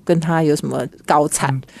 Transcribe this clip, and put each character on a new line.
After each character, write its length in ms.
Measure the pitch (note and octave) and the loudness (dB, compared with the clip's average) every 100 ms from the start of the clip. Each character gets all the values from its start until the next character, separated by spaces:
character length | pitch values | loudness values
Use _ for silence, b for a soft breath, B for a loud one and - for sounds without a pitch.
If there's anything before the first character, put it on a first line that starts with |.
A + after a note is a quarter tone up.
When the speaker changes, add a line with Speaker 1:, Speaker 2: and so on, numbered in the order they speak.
Speaker 1:
跟 160 | - E3 | 0 0
他 220 | D#3+ E3 | 0 0
有 140 | D#3 D3 | 2 0
什 120 | C#3 | -2
么 160 | C3 B2+ - - | -6 -8 -8 0
高 220 | D3+ D3 | 2 2
产， 260 | - C#3 | 0 -2
Speaker 2:
嗯。 80 | C3+ - B | -2 -6 B